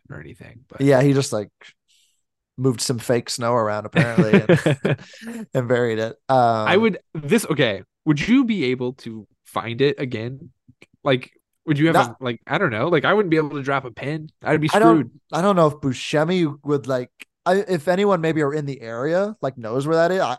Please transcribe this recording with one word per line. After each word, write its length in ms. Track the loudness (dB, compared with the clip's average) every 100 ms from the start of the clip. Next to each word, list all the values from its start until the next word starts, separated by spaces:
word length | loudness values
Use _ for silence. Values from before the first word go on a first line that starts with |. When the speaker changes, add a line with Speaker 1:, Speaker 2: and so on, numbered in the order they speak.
| -20
Speaker 1:
or 100 | -18
anything. 460 | -18 -20 -20 -20 _
But 120 | 0
Speaker 2:
Yeah, 200 | 4 4
he 120 | 4
just, 200 | 2 0
like, 180 | -4 -6 _ -20 _ _ _ _ _ _ _ _ -2
moved 240 | 0 0
some 180 | -2 -4
fake 300 | 0 -2 -2
snow 240 | -4 0
around 320 | 0 0 -2 -2
apparently 540 | 0 2 2 4 4
and, 120 | 4 2 2
<laughs> 320 | -2 -2 -4 -8 -18
Speaker 1:
<laughs> 320 | -16 -14 -6
Speaker 2:
and 140 | -4 0
buried 320 | 0 0 -2
it. 160 | -4 -6 0
Um, 400 | 2 4 2 2
Speaker 1:
I 100 | 2
would, 220 | 2 -2 -8
this, 320 | -12 0 0 0
okay. 380 | 0 0 -2 -10 _ -2
Would 200 | 0 2
you 160 | 2 2
be 200 | 0 -2
able 280 | -2 -6
to 340 | -8 -14 -16 -18 _ -10
find 360 | -8 -6 0
it 180 | 0 0
again? 520 | -6 -6 -8 -10 -18 _ _ _ -20 _
Like, 280 | -2 -2 -2 _ _ _ -2
would 120 | 2
you 100 | 4
have 80 | 4
Speaker 2:
Not 120 | 2
Speaker 1:
a, 60 | -4
like, 220 | -8 -8 -6
I 100 | -2
don't 140 | -2
know. 160 | 0 0
Like, 180 | 2 2
I 80 |
wouldn't 160 | 2 2
be 60 | 0
able 140 | 0
to 100 | -4
drop 220 | -4 -4 -6
a 60 |
pin. 380 | -10 -8 -8 -10 -8
I'd 180 | -2 0
be 60 | 0
Speaker 2:
I 60 | 4
don't, 220 | 6 4
Speaker 1:
screwed. 100 | 2 -10 _
Speaker 2:
I 100 | -2
don't 140 | 0 4
know 120 | 2
if 80 | 2
Buscemi 840 | -4 -6 -2 -2 0 0 -2 -4
would, 240 | -4 -4 -2
like, 240 | -4 -6 _ -20 _ 0
I, 100 | 0
if 320 | 0 -2 0
anyone 340 | 2 2 2
maybe 200 | 0 0
are 120 | -2
in 120 | -2 -6
the 160 | -10
area, 540 | -10 -6 -2 -2 -2 -4
like, 160 | -8 -6
knows 300 | -6 -4 0
where 80 | 2
that 140 | 2
is, 80 | 2
I, 160 | -2